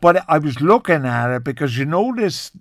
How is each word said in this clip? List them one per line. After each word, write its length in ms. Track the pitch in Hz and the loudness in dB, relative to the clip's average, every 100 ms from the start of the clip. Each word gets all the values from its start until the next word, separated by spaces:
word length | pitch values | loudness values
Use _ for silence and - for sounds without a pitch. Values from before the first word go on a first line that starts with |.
But 240 | 170 180 - | 2 2 2
I 80 | 156 | 0
was 220 | 151 120 | 0 0
looking 460 | 151 226 - 165 131 | 2 2 2 0 0
at 280 | 120 120 | -2 -2
it 120 | 127 123 | -4 -6
because, 320 | 131 147 120 | -4 -4 -4
you 80 | 139 | -2
know, 280 | 170 226 | -2 -2
this, 380 | 247 208 - - - | -2 -4 -4 -12 -18